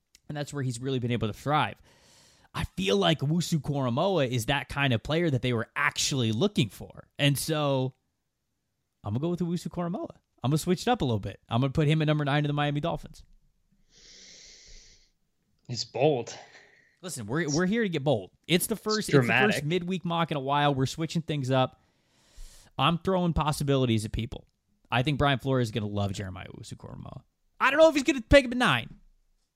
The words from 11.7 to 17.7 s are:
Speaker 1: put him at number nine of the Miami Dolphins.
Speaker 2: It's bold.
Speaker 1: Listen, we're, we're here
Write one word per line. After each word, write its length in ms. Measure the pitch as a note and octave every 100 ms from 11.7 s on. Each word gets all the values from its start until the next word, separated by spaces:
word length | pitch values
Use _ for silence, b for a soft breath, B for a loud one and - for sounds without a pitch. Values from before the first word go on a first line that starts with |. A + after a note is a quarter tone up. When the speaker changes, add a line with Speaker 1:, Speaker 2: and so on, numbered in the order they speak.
Speaker 1:
put 160 | C#3+ D3
him 140 | D#3
at 60 | D3+
number 180 | D3+ C#3+
nine 200 | D3 D3
of 20 |
the 60 |
Miami 260 | D3 D3 D3
Dolphins. 440 | E3 - - - - - _ _ _ _ _ B B B B B B B B B B B B _ _ _ _ _ -
Speaker 2:
It's 140 | A#2
bold. 500 | - A2+ D3 C3 A#2 - B B B B B B
Speaker 1:
Listen, 240 | F3+ C3 G#2
we're, 200 | C#3 D#3
we're 160 | D3
here 180 | F3+